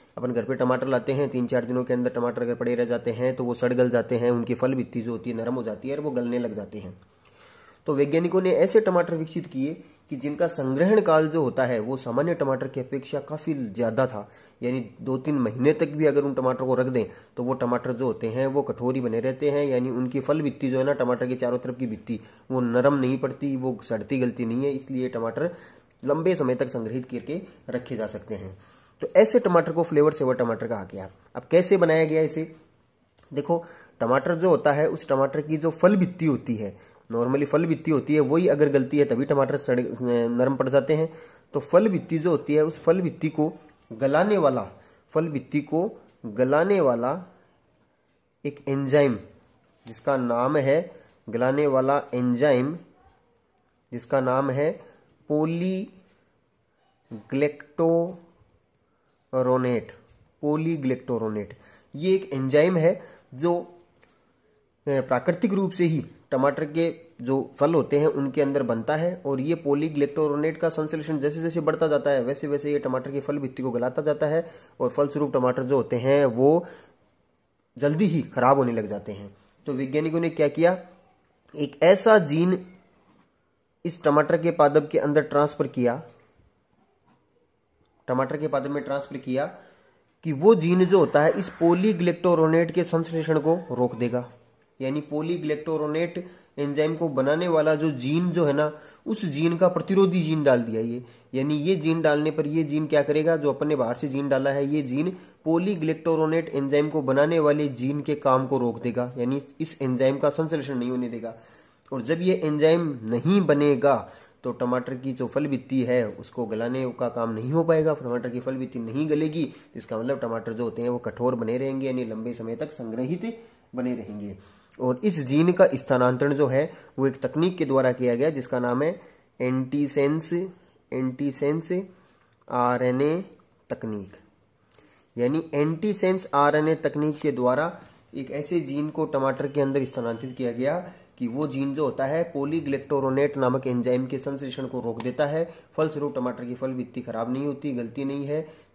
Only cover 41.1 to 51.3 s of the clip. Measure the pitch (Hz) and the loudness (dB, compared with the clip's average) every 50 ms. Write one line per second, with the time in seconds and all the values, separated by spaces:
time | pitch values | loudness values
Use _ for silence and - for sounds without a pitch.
41.1 | - - - - - - _ _ - 147 - - - 180 214 220 185 151 - - | -4 -12 -20 -20 -20 -20 _ _ -6 -6 -2 2 4 4 4 4 2 0 -2 -2
42.1 | 165 160 156 180 156 - - - 147 151 151 160 156 - - 165 170 190 180 151 | -4 -2 0 0 0 0 0 0 2 2 2 2 -2 0 2 2 2 2 2 -2
43.1 | - - 160 156 - 156 151 165 - - - - _ _ _ _ 113 110 135 135 | -4 -4 -4 -2 0 0 0 0 -2 -6 -16 -20 _ _ _ _ -6 -2 0 2
44.1 | 143 156 190 214 208 190 156 139 127 117 101 95 - - - - _ _ _ _ | 2 2 4 4 2 4 4 2 2 0 -4 -8 -12 -20 -20 -20 _ _ _ _
45.1 | - 156 165 160 143 127 127 - - 147 143 - 156 165 185 220 - - - _ | -4 -2 -2 -2 -4 -8 -6 -4 -4 -4 -2 -2 -2 -2 -2 -2 -6 -12 -20 _
46.1 | _ _ - 113 104 117 127 131 143 151 175 196 202 190 151 131 120 117 120 127 | _ _ -14 -8 -2 -2 0 2 4 2 4 4 2 4 4 2 2 2 -2 -4
47.1 | 156 185 175 - - _ _ _ _ _ _ _ _ _ _ _ _ _ _ _ | -4 -6 -8 -14 -20 _ _ _ _ _ _ _ _ _ _ _ _ _ _ _
48.1 | _ _ _ _ _ _ - 147 143 - - 143 135 139 139 131 139 147 143 135 | _ _ _ _ _ _ -8 -8 -8 -6 -4 -4 -2 -2 0 4 4 6 6 4
49.1 | 113 101 - - - _ _ _ _ _ _ _ _ _ _ 113 110 - - 147 | 2 -2 -6 -14 -20 _ _ _ _ _ _ _ _ _ _ -18 -18 -6 -2 0
50.1 | 139 131 123 120 117 120 123 135 156 147 131 135 143 165 175 - - - - _ | 0 0 0 0 0 0 0 2 2 2 2 2 2 2 0 -4 -10 -20 -20 _
51.1 | _ _ _ 113 | _ _ _ -8